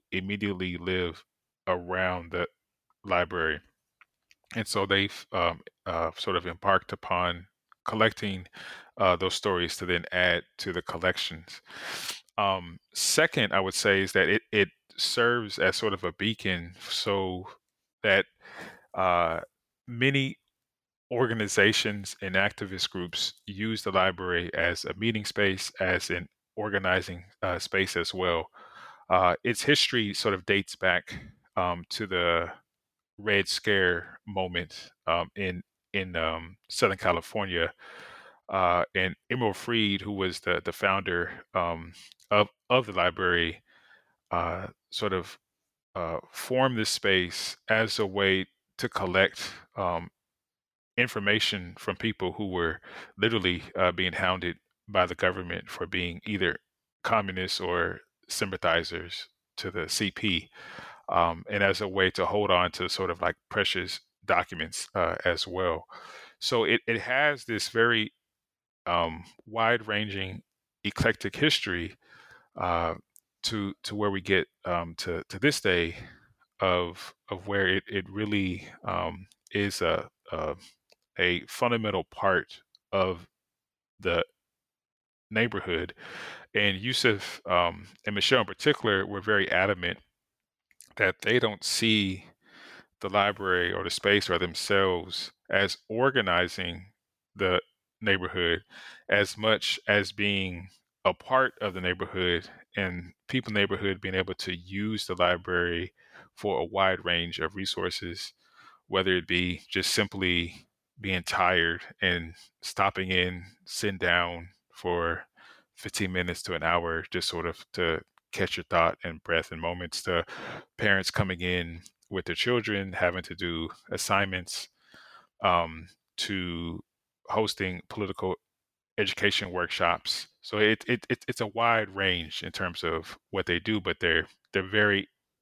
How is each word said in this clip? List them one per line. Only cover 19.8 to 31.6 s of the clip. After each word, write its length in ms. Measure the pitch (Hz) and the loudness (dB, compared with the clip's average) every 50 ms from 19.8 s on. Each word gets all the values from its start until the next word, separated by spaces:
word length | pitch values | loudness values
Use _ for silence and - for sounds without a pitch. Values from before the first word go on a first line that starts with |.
| _ 123 | _ -12
many 500 | 120 117 127 139 139 135 135 135 - - _ _ _ _ _ _ _ _ _ _ _ _ _ _ | -2 0 2 2 2 2 0 -2 -6 -12 _ _ _ _ _ _ _ _ _ _ _ _ _ _
organizations 1080 | 123 117 131 110 117 110 104 98 - 107 98 107 110 - - 107 104 101 98 - - - | 0 0 2 2 2 0 -2 2 4 6 6 6 6 4 0 0 -4 -4 -8 -10 -10 -8
and 140 | 98 95 90 | -6 0 2
activist 560 | 95 98 104 - - 107 92 95 90 - - | 2 2 2 0 -4 -8 -8 -4 -4 -4 -4
groups 440 | - 92 87 85 - - - - - _ _ | -4 -6 -6 -6 -4 -4 -4 -4 -6 _ _
use 360 | 107 98 98 107 110 113 107 | -12 -8 -6 -4 -4 -4 -4
the 80 | - 101 | -4 2
library 600 | 95 95 92 95 87 87 92 90 87 85 87 - - | 4 4 4 4 2 -2 -2 0 0 0 -2 -2 -2
as 300 | 76 85 87 85 - - | 0 0 0 0 -2 -6
a 100 | - - | -8 -6
meeting 300 | 98 110 117 110 107 101 | -2 0 0 0 0 -4
space, 480 | - - 104 104 98 95 92 - - - - | -4 0 2 2 2 2 0 -4 -8 -4 -2
as 300 | 95 90 90 90 - - | 0 0 0 0 0 -2
an 180 | 87 87 85 - _ _ _ _ _ | -4 -4 -4 -8 _ _ _ _ _
organizing, 680 | 110 104 107 98 98 95 90 92 95 85 - 90 87 90 - _ _ | -6 -4 -2 -2 0 2 2 2 2 0 -4 -10 -12 -14 -18 _ _
uh, 160 | 98 92 90 82 | -4 -2 -2 -4
space 380 | - - - 95 98 - - | -4 -2 0 0 0 2 0
as 180 | 87 82 - - | -2 -2 -2 -2
well. 360 | 92 92 90 85 82 78 - _ - - - - - - - - - - - | 0 0 0 0 0 -2 -6 _ -20 -20 -20 -20 -20 -20 -20 -20 -20 0 2
Uh, 260 | 90 92 92 87 85 - | 4 6 6 4 4 2
its 200 | - 120 113 - | 0 -2 -2 0
history 500 | - 139 147 - - - 135 120 107 101 | 2 4 4 4 4 2 2 0 0 0
sort 220 | 92 - - 110 98 | -2 -2 0 0 0
of 100 | 92 87 | 0 2
dates 320 | - 98 101 95 - - | 2 2 2 2 -2 -6
back, 420 | - 92 92 87 90 - - - - - - - _ _ _ _ | 0 2 2 2 2 0 -4 -12 -14 -14 -16 -20 _ _ _ _
um, 260 | 95 | -2